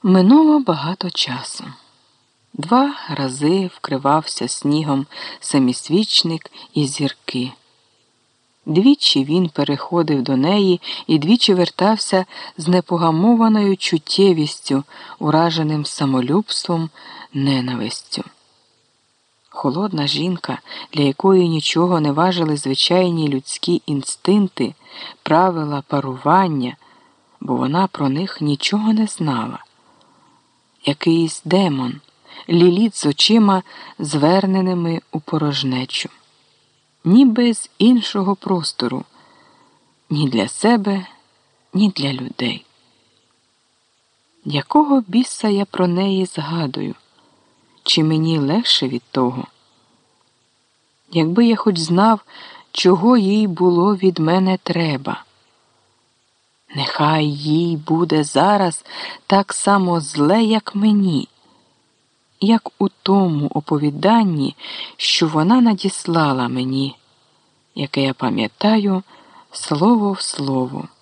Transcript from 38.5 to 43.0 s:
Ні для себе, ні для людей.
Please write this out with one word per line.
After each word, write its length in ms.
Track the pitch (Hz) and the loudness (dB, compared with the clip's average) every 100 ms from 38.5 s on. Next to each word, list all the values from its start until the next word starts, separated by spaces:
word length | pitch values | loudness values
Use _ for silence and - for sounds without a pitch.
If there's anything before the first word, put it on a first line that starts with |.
| 185 156 - 123 131 - _ _ _ _ _ _ _ _ _ _ | -4 -4 -6 -6 -6 -10 _ _ _ _ _ _ _ _ _ _
Ні 200 | 151 139 | -2 -2
для 180 | 117 98 | -2 -4
себе, 580 | - 214 233 202 196 185 _ _ _ _ _ _ | -2 2 2 0 -4 -6 _ _ _ _ _ _
ні 160 | 185 208 | 0 0
для 240 | - 139 | 0 -6
людей. 520 | 127 127 - 120 - _ _ _ _ | -6 -10 -6 -6 -6 _ _ _ _